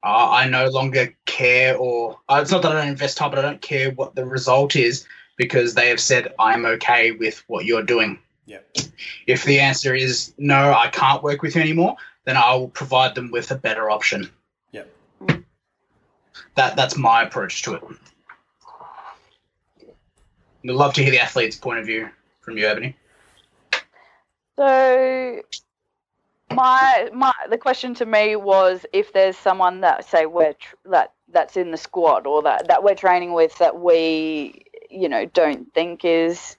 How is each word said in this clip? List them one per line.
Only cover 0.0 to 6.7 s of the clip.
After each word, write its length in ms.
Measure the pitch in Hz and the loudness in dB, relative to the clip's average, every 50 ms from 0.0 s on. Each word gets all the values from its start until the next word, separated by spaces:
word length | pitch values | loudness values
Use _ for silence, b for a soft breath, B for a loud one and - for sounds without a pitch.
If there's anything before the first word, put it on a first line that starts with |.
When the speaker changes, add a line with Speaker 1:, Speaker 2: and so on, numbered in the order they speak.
| - | -2
Speaker 1:
Uh, 240 | 101 107 117 120 113 | 0 2 2 4 4
I 160 | 113 123 131 | 2 2 2
no 220 | 131 131 127 131 131 | 0 0 0 0 0
longer 460 | 131 131 131 135 131 131 123 123 _ _ _ | 0 -2 -4 0 0 -2 -2 -2 _ _ _
care 500 | - - - 131 123 123 127 131 131 131 127 | -10 -6 -2 0 2 4 4 4 2 0 0
or, 400 | 127 123 120 117 113 - - - _ - | -2 -2 -2 -4 -4 -6 -8 -12 _ 0
uh, 120 | 139 143 | 0 0
it's 80 | 147 143 | 2 0
not 100 | 185 175 | 0 0
that 120 | 165 160 | 0 0
I 80 | 156 156 | 0 0
don't 80 | 147 143 | -2 -4
invest 280 | 139 135 117 107 - | -6 -6 -6 -6 -4
time, 140 | - 151 143 | -4 -6 -4
but 80 | 139 135 | -2 -4
I 40 | |
don't 200 | 139 143 143 - | -4 -4 -6 -10
care 300 | - - 151 135 135 135 | -10 -6 -4 -2 -2 -4
what 220 | 131 131 135 - _ | -4 -6 -8 -8 _
the 120 | 131 127 | -10 -8
result 500 | 127 135 127 127 131 127 135 143 139 - | -6 -6 -6 0 2 2 2 2 2 0
is 300 | 135 120 117 123 - B B B B B B B - | 0 0 0 0 -4 B B B B B B B -6
because 340 | 123 120 - 127 120 120 | -6 0 0 0 0 2
they 160 | 113 123 120 123 | 0 0 0 2
have 120 | 120 110 | 0 0
said, 340 | - - 131 123 110 - - - | 0 0 0 0 0 -4 -4 0
"I'm 280 | 113 113 117 120 117 | 0 2 2 0 0
okay 460 | 113 | -2